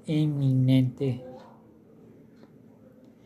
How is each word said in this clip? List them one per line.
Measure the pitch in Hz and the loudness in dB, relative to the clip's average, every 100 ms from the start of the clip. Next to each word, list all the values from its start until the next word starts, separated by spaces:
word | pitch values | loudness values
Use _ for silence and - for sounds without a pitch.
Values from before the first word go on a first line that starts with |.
| - | -4
eminente. | 151 151 143 135 131 127 131 127 - 139 120 - - - - - - - - - - - - - - - - - - - - | -2 0 0 0 2 4 4 2 -2 -4 -4 -10 -18 -20 -20 -20 -20 -20 -20 -20 -20 -20 -20 -20 -20 -20 -20 -20 -20 -20 -20